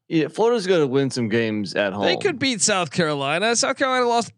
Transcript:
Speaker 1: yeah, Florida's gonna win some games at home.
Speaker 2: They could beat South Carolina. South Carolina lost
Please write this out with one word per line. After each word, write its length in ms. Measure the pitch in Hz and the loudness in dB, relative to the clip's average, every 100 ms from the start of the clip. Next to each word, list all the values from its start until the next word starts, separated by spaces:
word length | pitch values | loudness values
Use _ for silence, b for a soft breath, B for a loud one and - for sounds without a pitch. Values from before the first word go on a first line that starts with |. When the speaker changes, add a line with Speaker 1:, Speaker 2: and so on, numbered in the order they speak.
| - | -4
Speaker 1:
yeah, 180 | 160 135 | -2 -2
Florida's 400 | - 226 240 180 | 0 2 2 2
gonna 220 | 180 139 | 2 2
win 220 | 135 135 | 2 0
some 180 | 131 113 | -2 0
games 480 | 117 113 107 98 - | 0 0 -2 -4 -2
at 160 | 101 | -2
home. 120 | 98 98 | 0 0
Speaker 2:
They 100 | - | 0
could 240 | 403 254 | -2 -2
beat 200 | 269 220 | -2 0
South 300 | - 190 170 | 0 0 -2
Carolina. 640 | - 156 147 139 165 220 | -2 0 0 -2 0 0
South 240 | 233 262 269 | 0 -2 0
Carolina 280 | 269 254 240 | 0 0 2
lost 260 | 233 - | 0 -2